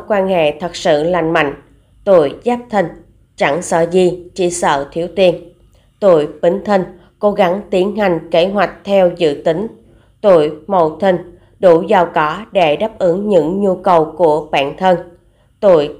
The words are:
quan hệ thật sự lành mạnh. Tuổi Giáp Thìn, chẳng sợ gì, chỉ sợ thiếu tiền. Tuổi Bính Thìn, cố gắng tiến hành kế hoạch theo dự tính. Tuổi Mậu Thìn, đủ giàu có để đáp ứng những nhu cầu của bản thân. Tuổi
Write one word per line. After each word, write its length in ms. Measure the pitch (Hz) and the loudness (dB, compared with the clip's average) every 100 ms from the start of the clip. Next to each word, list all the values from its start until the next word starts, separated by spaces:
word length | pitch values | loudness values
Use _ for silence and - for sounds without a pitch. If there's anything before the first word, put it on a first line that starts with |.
| 202 | -2
quan 200 | 208 190 | -2 0
hệ 320 | 185 151 147 | 0 0 -2
thật 160 | 175 - | -8 -4
sự 280 | 185 151 | 0 0
lành 300 | 156 180 160 | 0 -2 0
mạnh. 200 | 165 147 139 _ _ _ _ | 0 -2 -6 _ _ _ _
Tuổi 300 | - 185 143 - 233 | 2 4 2 -2 -4
Giáp 140 | 240 240 | -6 -4
Thìn, 160 | 208 170 - - _ _ - | -4 -4 -8 -20 _ _ -4
chẳng 260 | 170 147 | -2 -2
sợ 240 | 180 170 165 | -2 -2 0
gì, 320 | 180 180 170 - - | 2 0 -2 -8 -6
chỉ 140 | 175 | -4
sợ 380 | 175 190 143 139 | -2 -2 -2 -4
thiếu 160 | 170 170 170 | -8 -6 0
tiền. 380 | 185 156 - _ _ _ _ _ | 0 0 -6 _ _ _ _ _
Tuổi 280 | 202 165 147 - | 2 2 2 -2
Bính 200 | 175 196 208 | -2 -2 0
Thìn, 180 | 196 175 - _ _ | -2 -2 -12 _ _
cố 120 | 208 | -2
gắng 300 | 202 180 190 202 | 0 0 -2 -4
tiến 260 | 190 190 208 | -2 -2 -2
hành 340 | 202 165 160 | -2 -2 -2
kế 160 | 170 180 | -2 0
hoạch 240 | 202 170 - | 0 -4 -6
theo 280 | - 196 180 170 | -2 2 2 0
dự 240 | 160 143 - | -2 -2 -4
tính. 220 | 160 226 - _ _ _ _ | -4 -6 -12 _ _ _ _
Tuổi 300 | 208 170 151 151 - | 2 4 2 -4 -4
Mậu 320 | 196 156 156 | 0 0 0
Thìn, 380 | 196 180 - - _ _ | -2 -2 -6 -20 _ _
đủ 220 | 190 165 | 4 4
giàu 260 | 190 208 170 | 4 2 2
có 240 | 170 151 170 220 | 0 -2 -4 -6
để 240 | 196 165 151 | 0 0 0
đáp 160 | 220 - | -4 -2
ứng 320 | 185 175 208 | -2 -2 0
những 320 | 185 151 196 | 0 0 -2
nhu 140 | 202 185 | -2 -2
cầu 380 | 196 175 156 160 | 0 2 0 0
của 300 | 170 151 151 | 0 0 -2
bản 260 | 156 139 143 | -2 -2 -2
thân. 200 | 185 175 - - _ _ _ _ | 0 0 -4 -20 _ _ _ _
Tuổi 300 | 208 170 151 | 2 4 2